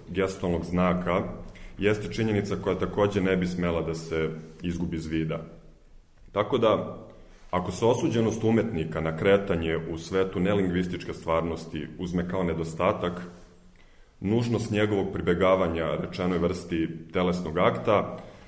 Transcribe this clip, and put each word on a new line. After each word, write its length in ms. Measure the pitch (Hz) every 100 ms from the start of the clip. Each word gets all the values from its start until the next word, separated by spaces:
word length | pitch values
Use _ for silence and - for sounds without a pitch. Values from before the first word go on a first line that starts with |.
| -
gestalnog 560 | 92 95 - 92 85 80
znaka 580 | 90 90 87 87 90 - - - - - -
jeste 360 | 98 107 101
činjenica 420 | - 110 101 98 90
koja 240 | 98 87
takođe 420 | 92 95 104 101
ne 160 | 92 92
bi 100 | 87
smela 340 | 90 87 82
da 140 | 80 80
se 340 | - 80 78 80 - -
izgubi 360 | 87 82 85 82
iz 100 | 78
vida. 320 | 80 78 80 - - - - - - - - -
Tako 260 | 98 107 131
da, 400 | 110 95 - - - - - - -
ako 200 | 90 90
se 140 | 92 113
osuđenost 580 | 131 165 113 113 -
umetnika 580 | 110 113 - 82 80 82
na 160 | 80 80
kretanje 600 | 98 98 98 87 82 80 80
u 60 | 80
svetu 420 | - 95 95 92
nelingvističke 760 | 92 104 92 87 87 87 -
stvarnosti 760 | 82 85 82 80 80 - 78 71 78
uzme 300 | 87 87 87
kao 140 | 95
nedostatak, 760 | 87 82 80 - 90 - 104 87 - - - - - - - - - _
nužnost 520 | 95 113 120 113 -
njegovog 420 | 104 107 104 95
pribegavanja 840 | 95 85 87 92 95 87 82 80 76
rečenoj 420 | 87 - 90 87
vrsti 520 | 85 87 - 85 82 80 -
telesnog 440 | 92 90 87 80 80
akta 600 | 107 120 - 107 - - - -